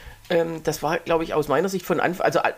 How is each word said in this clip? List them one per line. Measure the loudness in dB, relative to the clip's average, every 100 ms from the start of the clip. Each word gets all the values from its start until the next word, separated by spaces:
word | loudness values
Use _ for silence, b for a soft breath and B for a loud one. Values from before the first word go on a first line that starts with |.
| B B 0
Ähm, | 0 0 -2
das | -4 -2
war, | -2 -2
glaub | 0 0
ich, | 0
aus | -2 2
meiner | 2 0
Sicht | -2
von | -2 0
Anf-, | 0 2
also | 0 2
a-, | 0